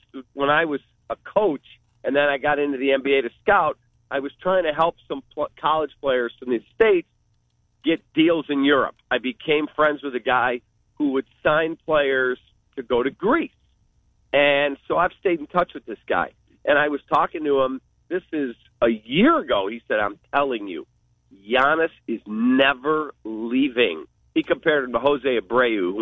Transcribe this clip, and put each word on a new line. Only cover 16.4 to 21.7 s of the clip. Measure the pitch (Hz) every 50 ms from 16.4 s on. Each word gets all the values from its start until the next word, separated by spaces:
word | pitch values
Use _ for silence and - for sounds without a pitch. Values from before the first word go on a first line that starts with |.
| _ _ _ _ -
And | - 147
I | 147 147 151
was | 147 - - -
talking | 160 151 170 - - 165 151
to | 147 139 135
him, | 131 131 131 127 _ _ _ _ _
this | - 165 185 - _
is | 165 151 139 120 113 _ _ _ _ -
a | 117
year | 120 113 107 - 117 135 180 233 320 330 285
ago. | 175 135 120 101 95
He | 104 117 120 -
said, | - 117 107
"I'm | 104 101 104 - _ _ 135
telling | 143 143 135 120 107 101
you, | 98 85 76 - _ _ _ _ _ _ _ _ _ - 98 98 104
Giannis | 120 127 135 143